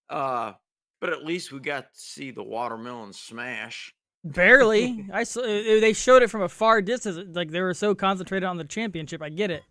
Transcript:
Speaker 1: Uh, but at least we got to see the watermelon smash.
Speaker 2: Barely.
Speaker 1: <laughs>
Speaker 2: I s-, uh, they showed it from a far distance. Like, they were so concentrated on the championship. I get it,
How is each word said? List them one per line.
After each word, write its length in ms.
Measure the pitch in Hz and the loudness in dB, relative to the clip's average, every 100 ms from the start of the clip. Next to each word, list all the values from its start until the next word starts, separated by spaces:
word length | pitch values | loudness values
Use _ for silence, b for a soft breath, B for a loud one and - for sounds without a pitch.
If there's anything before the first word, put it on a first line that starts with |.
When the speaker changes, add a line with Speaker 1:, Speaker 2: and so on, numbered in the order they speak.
| _ | _
Speaker 1:
Uh, 460 | 151 135 123 110 95 _ _ _ _ | -6 -4 -4 -6 -10 _ _ _ _
but 80 | 180 | -6
at 160 | 151 151 | -6 -6
least 260 | 175 - | -6 -8
we 80 | 139 | -10
got 340 | 139 143 - | -6 -6 -8
to 60 | - | -16
see 300 | - - 139 | -18 -14 -12
the 140 | 110 | -12
watermelon 720 | 101 110 120 113 120 123 104 | -8 -6 -6 -6 -10 -12 -14
smash. 800 | - - 113 127 110 113 - - _ _ _ | -16 -16 -12 -10 -8 -10 -12 -16 _ _ _
Speaker 2:
Barely. 840 | 170 156 185 262 226 214 247 226 196 | -10 2 8 8 8 4 0 -4 -6
Speaker 1:
<laughs> 40 | |
Speaker 2:
I 80 | 190 | -4
s-, 160 | 233 233 | -4 -4
uh, 40 | |
they 520 | 247 208 220 220 220 | -4 -2 4 6 6
showed 280 | 214 - 254 | 2 6 8
it 80 | 233 | 8
from 140 | 220 | 2
a 60 | 180 | -4
far 320 | - 220 226 | 0 4 4
distance. 540 | 190 247 214 165 196 170 | 2 -4 -4 -8 -8 -6
Like, 140 | 160 | -4
they 120 | 170 | -2
were 120 | 185 | -2
so 220 | 175 208 196 | 0 0 0
concentrated 520 | 190 196 175 190 185 | 0 -2 -4 -4 -2
on 100 | 175 | -4
the 80 | 147 | -8
championship. 580 | 214 226 170 160 160 | -6 -6 -6 -10 -10
I 60 | 151 | -10
get 200 | 156 208 | -4 -4
it, 140 | 156 - | -4 -8